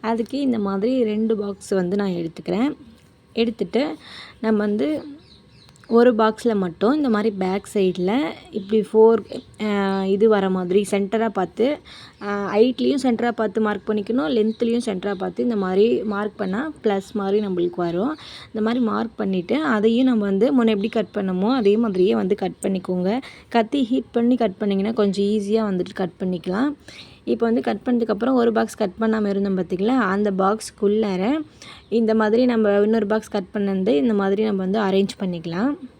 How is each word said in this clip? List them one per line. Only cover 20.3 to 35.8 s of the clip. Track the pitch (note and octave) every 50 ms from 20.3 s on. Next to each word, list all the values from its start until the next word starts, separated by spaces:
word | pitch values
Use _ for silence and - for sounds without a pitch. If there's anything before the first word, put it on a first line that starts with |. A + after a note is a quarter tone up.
வந்து | G3 G3 G#3+ C4+ C#4+
முன்ன | B3+ A#3 A3 A3
எப்படி | G3+ G3 A3+ -
கட் | A3+ G#3 - -
பண்ணமோ | G#3 G3 F#3+ F#3 F3+ F#3+ A3 C4
அதே | C4+ A3 G3 G#3
மாதிரியே | A3 A#3 A3 F#3+ F#3 F3+ G3+ A#3 A3+
வந்து | G3+ F#3 G3+ - G3
கட் | F3+ E3+ _ -
பண்ணிக்கோங்க. | G3+ F#3+ F#3 F#3 - F#3 F3+ F3+ F#3 A3 B3+ - - - - - _
கத்தி | - A#3 A3+ G#3+ - C#4+ C4
ஹீட் | G#3+ B3 C4 A#3+ - -
பண்ணி | A#3+ A#3 A#3+ B3+
கட் | B3 A#3 G#3+ F#3 -
பண்ணிங்கன்னா | G#3+ G3+ G3 G3 G3 G#3+ A3+ -
கொஞ்சம் | G#3 G3+ F#3 G3 G3+ G3+ G#3+
ஈஸியா | A3 G3 G3+ G#3+ A3 A3
வந்துட்டு | G#3 F#3+ F3+ F3 - - - F#3+
கட் | E3+ - _
பண்ணிக்கலாம். | G3 F#3 F3+ E3+ - F#3 F3+ G#3 C4 D4 C#4+ - - - - - - - - - _ -
இப்போ | A#3+ A3+ A#3
வந்து | A#3 A3+ B3+ C4
கட் | A#3+ A3+ G3+ -
பண்ணதுக்கப்புறம் | B3 B3 A#3 A#3 A3 G#3+ G3+ A3+ B3+ C4+ B3
ஒரு | A#3 A#3
பாக்ஸ் | G#3+ A3+ A3+ A3 - -
கட் | G#3+ F#3+ F#3 -
பண்ணாம | A3+ A3 A3 A3 G#3 G3+
இருந்தோம் | G3 G3 G3 G3+ F#3+ F#3
பார்த்தீங்களா, | F3+ F3 F#3+ F3 G3 A3 C4 C4 A3+ F#3
அந்த | F#3+ G3+ G#3 G#3 F#3+ F#3
பாக்ஸ்க்குள்ளார | F#3+ F#3+ G#3+ G#3+ - - - - G#3+ G3+ G#3 G#3+ A3 G#3 F#3+ F3+ F#3+ A3+ C#4+ D#4+ D4+ - - - - - - - - - G3+
இந்த | A#3 A3+ G#3+ A3
மாதிரி | A3 A3 G#3+ G#3+ A#3+ B3+
நம்ம | B3 A#3+ A3+ A3 G#3 G3+ G3+ G#3
இன்னொரு | G#3+ A3 A3+ G#3+ G3
பாக்ஸ் | G#3+ A3 G#3+ - -
கட் | G#3 F#3 - -
பண்ணது | G#3+ G3+ G3 G3 F#3+ F#3 G#3 C4
இந்த | C#4+ C4+ A#3+ A3
மாதிரி | G3+ G3 G3 G3 G3+ A3
நம்ம | A3 G#3 F#3+ F#3+
வந்து | F#3 G3 A3+
அரேஞ்ச் | G#3+ G3 F#3+ G3 G3 F#3+ - -
பண்ணிக்கலாம். | G3+ F#3 F3 E3+ E3 E3+ E3 F3 A3 C#4 C#4+ F4+